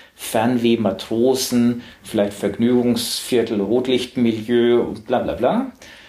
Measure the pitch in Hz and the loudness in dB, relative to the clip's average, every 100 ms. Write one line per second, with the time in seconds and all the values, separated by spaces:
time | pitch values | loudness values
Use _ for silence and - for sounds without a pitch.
0 | - - - 113 117 123 117 117 107 - | -20 -16 -4 0 0 2 2 2 0 -2
1 | - 113 127 127 - 120 120 120 - - | -4 0 2 2 0 2 2 0 -8 -20
2 | - 107 104 - 101 - 117 123 123 117 | -6 -2 -2 -2 -6 0 2 2 2 0
3 | - - - 123 113 107 98 120 127 123 | -2 -6 0 0 0 -2 0 0 0 -2
4 | - 131 117 110 107 120 120 120 120 107 | -2 0 0 0 0 2 4 4 0 -6
5 | - 120 - 85 123 214 269 - - - | -4 -2 -2 -2 0 0 -4 -10 -20 -20